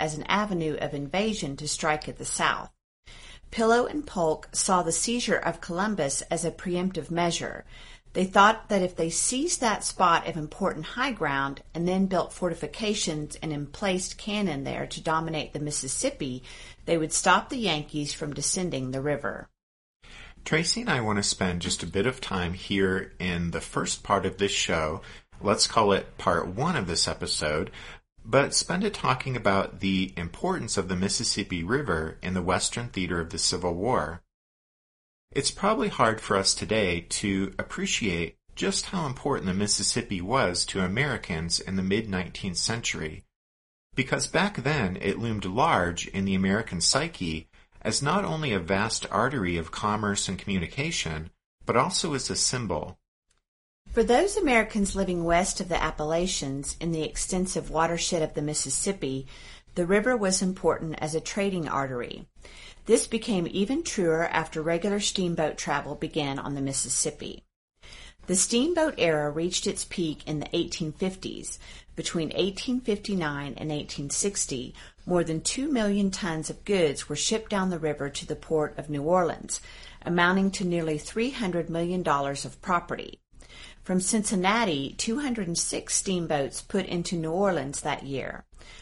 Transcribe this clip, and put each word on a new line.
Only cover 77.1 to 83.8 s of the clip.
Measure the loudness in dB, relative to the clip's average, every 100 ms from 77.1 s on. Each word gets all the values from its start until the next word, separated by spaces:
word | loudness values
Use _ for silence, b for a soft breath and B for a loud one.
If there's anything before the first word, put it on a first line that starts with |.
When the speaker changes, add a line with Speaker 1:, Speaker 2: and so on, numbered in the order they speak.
| -2
Speaker 1:
shipped | 0 0 0
down | 0 0
the | 0
river | 0 -2 -4
to | -6
the | -6 -8
port | 0 2 2 -2
of | -6
New | -2
Orleans, | 2 4 4 -2 -6 -10 B B B B
amounting | 0 4 6 6 4
to | 2
nearly | 0 0 0 -2
three | -4 -2 -2
hundred | 0 -2 -2 -2
million | -2 0 0
dollars | 2 2 2 -2
of | -6 -8
property. | 0 0 0 -8 -8 -16 _ -20 B B B B